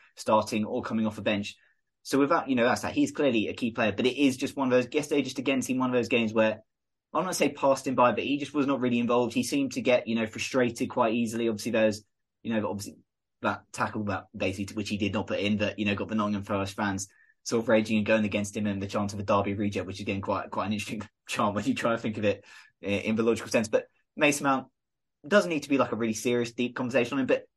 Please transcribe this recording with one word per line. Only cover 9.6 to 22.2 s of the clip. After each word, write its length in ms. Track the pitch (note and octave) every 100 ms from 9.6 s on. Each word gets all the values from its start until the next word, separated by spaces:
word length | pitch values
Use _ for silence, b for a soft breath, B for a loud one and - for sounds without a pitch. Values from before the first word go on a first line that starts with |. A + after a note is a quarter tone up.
| C3+
to 80 | C3
get, 260 | A#2 B2 G#2+
you 80 |
know, 120 | A2+ A2
frustrated 640 | A#2+ - C3+ A#2+ A#2 A#2+
quite 240 | - A#2
easily. 340 | A#2 A#2 A2+ A#2
Obviously, 240 | G#2 A#2+
there's, 320 | A2 A2 G#2 - _ _ _
you 100 | A2+
know, 160 | A2 F#2+
obviously 300 | G2+ G#2 - _ _ _ _
that 200 | A#2 G#2 _
tackle 320 | - A2 G#2+
that 220 | G#2 F#2+ - G#2
basically, 400 | G2 F#2+ F#2+ G#2+
which 140 | G2+
he 80 | G#2
did 160 | G2+
not 120 | G2 F#2+
put 120 | G#2+
in, 160 | G2+ G#2
that, 200 | G2+ -
you 80 | G#2
know, 80 |
got 140 | G2+ G2+
the 60 |
Nottingham 300 | A2 G#2 G#2
Forest 320 | G2+ G2+ G2 -
fans 320 | G#2+ F#2+ - b b b
sort 200 | - A#2
of 60 | A2+
raging 280 | A2 G#2+ A2
and 80 |
going 200 | G#2 A2
against 320 | G#2 G#2 G#2 A2+
him 100 | G#2
and 160 | G2
the 40 | G2
chant 280 | G#2+ G2+
of 60 | G2+
a 20 |
Derby 320 | G2+ G2+ G2
reject, 320 | G2+ G2+ G2+ F2+
which 100 | G2+
is 60 |
again 180 | G#2 G2
quite, 300 | G2 F#2+ -
quite 160 | - G2
an 60 |
interesting 280 | G#2+ - D#3+ - _
<laughs> 100 | -
chant 260 | - G#2+
when 100 | G2+
you 100 | G#2+
try 180 | B2 B2
to 60 | A2+
think 200 | A#2
of 60 | A2